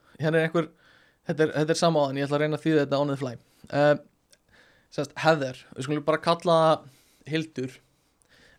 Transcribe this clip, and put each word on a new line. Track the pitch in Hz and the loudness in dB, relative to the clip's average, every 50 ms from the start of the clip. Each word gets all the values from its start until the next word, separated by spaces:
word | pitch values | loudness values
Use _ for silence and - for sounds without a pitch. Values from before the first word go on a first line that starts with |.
| _ _ _ | _ _ _
hérna | - 147 156 160 160 | -6 -2 0 2 2
er | 160 | 0
einhver, | 160 165 170 156 - - _ _ _ _ _ _ _ _ _ _ | 2 0 -2 -2 -2 -6 _ _ _ _ _ _ _ _ _ _
þetta | - 151 143 156 | -4 0 0 0
er, | - - | 0 0
þetta | 143 156 151 165 | -2 0 0 0
er | - | 2
sama | 175 170 160 151 | 2 2 2 2
á | 143 | 0
hann, | 135 135 | 0 -2
ég | 139 139 | -4 -4
ætla | 139 147 143 | -2 -2 -2
að | 151 | 0
reyna | 151 151 | -2 -2
að | 147 - | -2 0
þýða | 156 156 160 | 2 2 2
þetta | 143 131 139 135 | 2 2 0 -2
on | 147 143 135 | 0 -2 -2
the | |
fly. | 131 139 123 120 - _ _ _ _ - | -4 -6 -8 -10 -12 _ _ _ _ -12
Um, | - - 143 147 147 147 147 - _ _ _ _ _ _ _ _ _ _ _ _ _ _ _ _ _ - | -4 0 2 4 4 4 2 -2 _ _ _ _ _ _ _ _ _ _ _ _ _ _ _ _ _ -10
sérst, | - 143 - - | -10 -10 -10 -6
Heather, | - 151 160 165 147 135 127 127 - - - - | -2 2 2 2 2 0 -6 -8 -12 -18 -18 -14
við | 131 127 | -10 -8
skulum | 139 147 151 147 | -6 -6 -4 -2
bara | 160 156 156 - | -2 -2 0 0
kalla | 170 170 170 - 175 165 | 0 -2 0 2 2 4
það | 160 160 160 151 - - - _ _ _ _ _ _ - | 4 4 4 2 0 -2 -12 _ _ _ _ _ _ -12
Hildur, | 135 151 160 156 - - 127 131 131 - - _ _ _ _ _ _ _ _ _ _ _ _ _ _ _ | -6 -6 -6 -6 -6 -8 -8 -8 -10 -10 -16 _ _ _ _ _ _ _ _ _ _ _ _ _ _ _